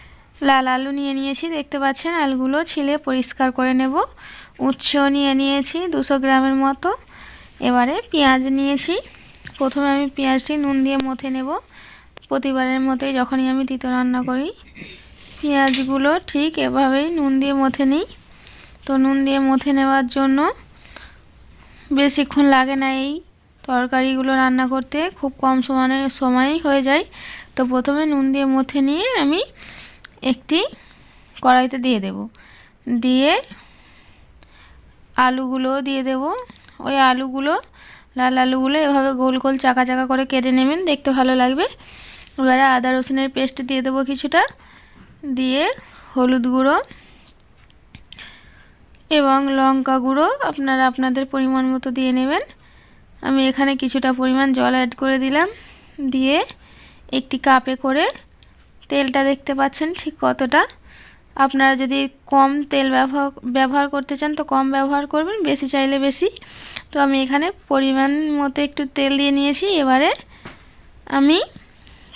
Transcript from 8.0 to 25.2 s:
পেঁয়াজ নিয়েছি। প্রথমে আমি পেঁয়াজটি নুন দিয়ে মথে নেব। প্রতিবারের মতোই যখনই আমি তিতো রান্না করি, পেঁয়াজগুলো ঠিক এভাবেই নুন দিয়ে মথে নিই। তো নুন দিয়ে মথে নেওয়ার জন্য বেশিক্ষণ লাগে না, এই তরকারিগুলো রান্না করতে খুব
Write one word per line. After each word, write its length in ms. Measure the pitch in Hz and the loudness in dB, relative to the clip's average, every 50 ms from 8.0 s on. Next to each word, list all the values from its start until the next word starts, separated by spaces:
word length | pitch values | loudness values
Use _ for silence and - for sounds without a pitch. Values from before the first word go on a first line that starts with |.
| - - | -6 -4
পেঁয়াজ 360 | - 302 285 269 262 262 254 269 | 0 2 4 4 4 2 2 0
নিয়েছি। 460 | 269 269 277 277 285 269 - - 349 480 - - - - - - - - - - - | 0 0 0 0 -2 -2 -2 -2 -4 -4 -4 -10 -18 -20 -20 -20 -20 -20 -20 -16 -8
প্রথমে 320 | - 277 262 - 285 285 277 | -4 -4 -2 -2 0 0 0
আমি 180 | 277 277 285 269 | 0 0 -2 -4
পেঁয়াজটি 440 | 269 277 269 269 269 262 262 - 302 302 | -4 -4 -2 0 0 0 0 -2 -4 -2
নুন 180 | 285 277 277 269 262 | -2 0 0 0 0
দিয়ে 140 | 269 277 269 | 0 0 -2
মথে 280 | 262 262 262 247 - 269 | -4 -4 -6 -6 -6 -6
নেব। 220 | 262 262 254 277 330 427 - _ - - - - - - - - - - _ | -6 -6 -6 -6 -6 -8 -8 _ -20 -20 -20 -20 -20 -20 -20 -20 -20 -18 _
প্রতিবারের 560 | - 269 269 262 277 262 262 254 254 262 262 | -4 -4 -2 -2 0 -2 0 0 0 0 0
মতোই 300 | 262 269 262 247 277 269 269 | 0 0 -2 -2 -2 -2 -2
যখনই 340 | 254 247 247 269 262 262 262 | -2 -2 0 0 0 0 0
আমি 140 | 262 262 269 | 0 0 -2
তিতো 220 | 262 269 247 - 254 | -2 -4 -4 -4 -2
রান্না 300 | 254 254 254 254 247 254 247 | -2 0 0 0 0 -2 -2
করি, 260 | 254 254 254 285 359 - - - - - - 202 208 - - - - - - - - - | -2 -2 -2 -4 -4 -8 -12 -16 -20 -20 -20 -20 -20 -20 -20 -20 -20 -20 -20 -20 -20 -14
পেঁয়াজগুলো 760 | - - 294 285 277 269 269 254 269 262 262 269 269 269 285 320 359 - - | -8 -4 0 2 2 2 2 2 0 -2 0 0 0 2 2 2 0 -2 -4
ঠিক 240 | - 285 294 320 311 302 | -2 -2 -2 -2 -2 -2
এভাবেই 480 | 269 254 247 269 277 262 269 277 294 330 339 | -2 -2 0 2 2 2 2 0 0 0 -2
নুন 180 | 320 285 277 269 269 | -2 0 0 0 0
দিয়ে 160 | 269 277 277 | 0 0 0
মথে 280 | 277 269 269 262 - 277 | 0 0 0 0 0 0
নিই। 200 | 269 277 320 427 - - - - - - - - - - - - - - - - | 2 2 0 -2 -4 -10 -20 -20 -20 -20 -20 -20 -20 -20 -20 -20 -20 -20 -14 -6
তো 80 | - 269 269 | -2 0 2
নুন 200 | 262 269 269 277 269 | 2 2 2 2 0
দিয়ে 160 | 277 269 277 | 0 0 2
মথে 300 | 269 269 269 262 - 285 277 | 2 2 2 0 0 0 0
নেওয়ার 320 | 269 269 269 269 269 254 247 | 2 2 2 2 2 0 0
জন্য 320 | - 277 269 269 269 277 302 370 508 - - - - - - - - - - - - - - - - - - - - - - - - - - - | 0 0 0 2 2 2 0 0 -2 -6 -12 -20 -20 -20 -20 -20 -20 -20 -20 -20 -20 -20 -20 -20 -20 -20 -20 -20 -20 -20 -20 -20 -20 -16 -8 -2
বেশিক্ষণ 540 | 285 269 285 285 277 294 277 277 - 285 285 277 | 0 2 2 2 2 0 -2 0 2 2 4 4
লাগে 260 | 277 262 262 269 277 | 6 4 2 2 0
না, 140 | 269 269 269 269 269 | -2 -2 -2 -2 -2
এই 140 | 262 277 294 339 - _ - _ _ _ _ _ - | -4 -4 -6 -8 -10 _ -20 _ _ _ _ _ -8
তরকারিগুলো 680 | - 254 247 247 247 269 262 262 262 262 262 262 269 269 | -4 -2 -2 0 0 0 0 0 0 0 0 0 0 2
রান্না 320 | 262 262 262 254 254 262 254 | 2 2 2 2 2 0 0
করতে 320 | 262 269 254 269 - 294 320 381 381 | -2 -4 -4 -4 -4 -4 -4 -4 -6
খুব 160 | - | -6